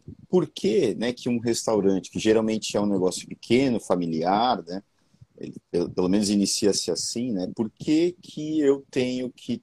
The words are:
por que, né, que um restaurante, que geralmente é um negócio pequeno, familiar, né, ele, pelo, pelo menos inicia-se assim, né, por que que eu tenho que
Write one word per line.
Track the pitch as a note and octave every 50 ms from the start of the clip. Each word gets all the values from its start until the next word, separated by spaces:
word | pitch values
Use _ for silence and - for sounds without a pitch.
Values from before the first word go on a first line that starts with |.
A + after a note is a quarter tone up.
| _ - - - - -
por | - F3+ D#3
que, | D3 - - - G3 A3 G#3 D3+ G#2+ F#2+
né, | - A2 B2
que | B2 - - B2
um | A#2+ A#2
restaurante, | A2 A#2+ A2+ - - A#2 A2 G#2 F#2+ G2 F#2+ F#2 E2+ -
que | - F#2+
geralmente | - A2 A2 A2+ A2+ A2 A2 G#2+ - - -
é | G#2+
um | G#2
negócio | G#2 G2+ F#2+ F#2 F2+ F2 - -
pequeno, | - - - - - A#2 B2 C#3 C3+ A#2 G2
familiar, | - - F#2+ F2+ F2 E2 D#2+ D#2+ D#2+ F2 G2 G#2+ A#2 B2+ A#2 F#2
né, | E2 E2+ F2+ G2 - _ _ _ _ _ _ _ - _ _ -
ele, | - - - - - _
pelo, | - F2 F2 -
pelo | - - F2+ F2+
menos | F#2+ G#2+ G#2+ G2
inicia-se | G#2 G2+ G2 F#2+ - - A2 G2 F#2+ - - -
assim, | E2+ - - - - A#2 B2 C3
né, | A2 F#2 F2+ - -
por | - A#2 A2
que | - - - - D3+ D#3 E3+ F3+ F3 -
que | - - - D#3 D3+ D3+ D#3 D#3
eu | D3 C#3 C#3+ C#3 C#3 _
tenho | - C3+ B2 B2+ B2+ B2+ B2+ B2
que | - - - - A#2+ -